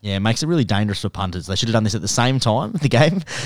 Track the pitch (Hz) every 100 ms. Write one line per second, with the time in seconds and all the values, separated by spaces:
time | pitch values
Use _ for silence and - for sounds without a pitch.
0 | 104 98 107 113 156 170 110 101 104 98
1 | - - 95 92 82 95 113 113 107 95
2 | 95 - 123 135 127 110 190 165 139 117
3 | 151 190 160 -